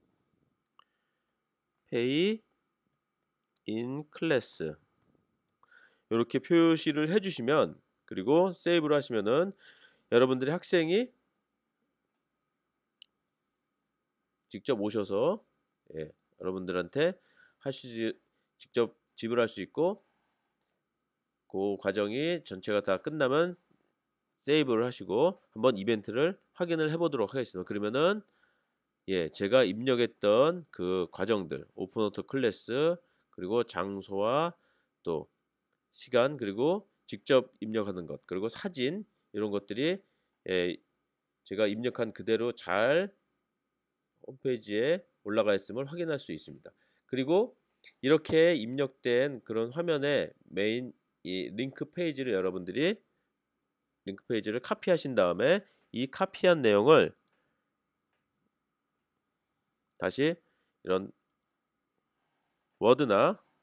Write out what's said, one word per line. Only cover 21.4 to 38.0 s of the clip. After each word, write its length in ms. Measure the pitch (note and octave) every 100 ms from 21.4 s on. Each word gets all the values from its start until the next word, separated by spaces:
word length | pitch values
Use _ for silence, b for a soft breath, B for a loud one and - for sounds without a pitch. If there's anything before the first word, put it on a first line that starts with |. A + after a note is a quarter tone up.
| _
그 280 | F#2+ G2+ F#2+
과정이 640 | G2 G2 G#2 B2 D#3+ E3+
전체가 380 | - F#2+ G#2+ G#2
다 160 | G2+ F#2+
끝나면 580 | D#3 D#3 C3 D3 F3 F3 _ _ _ _ _ _ _ _
세이브를 480 | - D#3 C3+ A2+
하시고 560 | B2 - F#2 G#2 E3+ F#3+ _
한번 260 | A2 B2+ G2+
이벤트를 600 | G2+ A2 G#2 A#2 E3 F#3+ _
확인을 380 | - F3 D#3+ D#3
해보도록 420 | E3 E3 C#3 G2
하겠습니다. 320 | C3+ A2+ F#2 F2
그러면은, 560 | G2+ G#2 B2+ E3+ G#3 - _ _ _ _ _ _ _ -
예, 200 | F#2 D#2+
제가 340 | - G2+ C3
입력했던 1040 | G#2+ G#2+ C3 A#2+ A#2 - G#2 A2 D3+ F3+ D3+
그 380 | - F2+ F#2 E2+
과정들, 540 | - G2 G#2 D#2+ C#2 -
오픈오토 500 | - F#2 - G#2 G2+
클래스, 720 | - C#3 A#2+ - - B2+ D#3+ F3 _ _ _
그리고 340 | - F2+ A#2
장소와 880 | A2+ F2 G2 G2 F#2 G2 G#2+ C#3 E3+ - _ _ _ _
또 260 | E2+ D#2 - _ _ _ _ _ _ -
시간, 400 | - A#2+ C3 C#3+
그리고 500 | G#2 G2 D3 G3+ - _ -
직접 440 | G#2+ - C3 - _
입력하는 460 | A2 A2 G2+ F#2